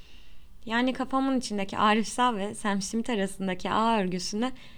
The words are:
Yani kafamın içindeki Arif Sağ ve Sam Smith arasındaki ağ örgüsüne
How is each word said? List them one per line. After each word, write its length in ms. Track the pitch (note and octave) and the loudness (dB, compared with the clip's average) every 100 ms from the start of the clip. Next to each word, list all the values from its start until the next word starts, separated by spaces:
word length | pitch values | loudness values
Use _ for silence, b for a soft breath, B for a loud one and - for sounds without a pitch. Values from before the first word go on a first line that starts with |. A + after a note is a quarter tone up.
| b b b b b - A3 | b b b b b -12 -2
Yani 280 | A3+ B3+ | 0 2
kafamın 460 | B3 B3+ C4+ C4+ C4 | 0 0 2 2 2
içindeki 380 | - G#3 G3 - | 0 -2 -2 2
Arif 300 | G#3+ G#3+ G#3 | 4 4 2
Sağ 280 | - B3 G#3+ | 2 2 2
ve 200 | G3+ A3+ | -4 -2
Sam 260 | G#3+ G3 | 0 0
Smith 280 | G3 A3+ A3+ | 0 -2 0
arasındaki 640 | A3 F#3+ G3 F#3+ F3+ F#3 | 0 0 -2 -4 -2 0
ağ 280 | F#3+ A3+ A3+ | 2 4 4
örgüsüne 520 | F#3 F3+ F#3 G#3 B3+ C4 B | 2 0 -2 -2 -2 -4 B